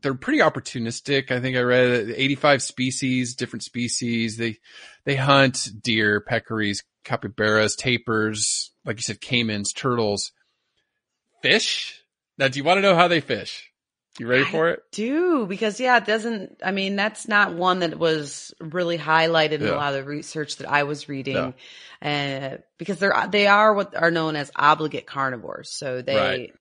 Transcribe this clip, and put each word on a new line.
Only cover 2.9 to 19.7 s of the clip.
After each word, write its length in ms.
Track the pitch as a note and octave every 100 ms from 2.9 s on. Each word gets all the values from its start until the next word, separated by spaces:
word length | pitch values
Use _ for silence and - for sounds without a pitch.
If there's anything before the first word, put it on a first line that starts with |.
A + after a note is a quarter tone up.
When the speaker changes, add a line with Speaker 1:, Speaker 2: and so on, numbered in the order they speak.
| B2+ C3+ B2+ B2 B2
Speaker 1:
different 260 | B2 A#2
species. 720 | - A#2+ A#2+ - A#2+ A#2 A2+ A2
They, 200 | A#2 A2 _ - - -
they 100 | -
hunt 540 | C3+ C3 C#3 C3+ B2+ - G#2+
deer, 400 | B2 A2 G#2+ G#2 -
peccaries, 540 | A#2 - A2 G#2 G2+ - _
capybaras, 720 | - B2 A2 - G#2+ G#2+ G#2 -
tapirs, 960 | C3 B2 - A2 A2 G#2+ A2 - - _
like 120 | - A2+
you 60 |
said, 180 | A#2+ G#2+
caimans, 520 | - B2 A2+ G#2 G2+
turtles, 600 | - C3+ A#2+ G#2+ G2+ - _ _ _ _ _ _ _ _ _ _ _
fish. 580 | C3 G3+ - - - - _ _ _ -
Now, 100 | C3+
do 100 | C3+
you 60 |
wanna 160 | C#3+ F#3+
know 140 | G3
how 140 | E3+ F3
they 120 | E3+
fish? 480 | C3+ A2 G#2 - - _ _ _ _ -
You 80 | A#2
ready 180 | B2+
Speaker 2:
I 60 | C#3+
Speaker 1:
for 180 | D#3+ E3
it? 140 | E3 _
Speaker 2:
do, 540 | - A3+ D4 F4+ D#4 G3+
because, 340 | F#3+ A3 G#3
yeah, 160 | B3+ A#3+
it 80 |
doesn't, 540 | - A3 A3 A3+ F#3+ -
I 80 | -
mean, 260 | G3 F#3+ G3+
that's 320 | G#3 - -
not 260 | G#3 G3
one 240 | E3+ F#3 F#3
that 200 | E3+ D3+
was 540 | E3 D#3 C#3+ - - -
really 380 | E3 F3 E3+ E3+
highlighted 540 | D3 D#3+ E3 E3 D3+ D3+
in 20 |
Speaker 1:
Yeah. 120 | D3+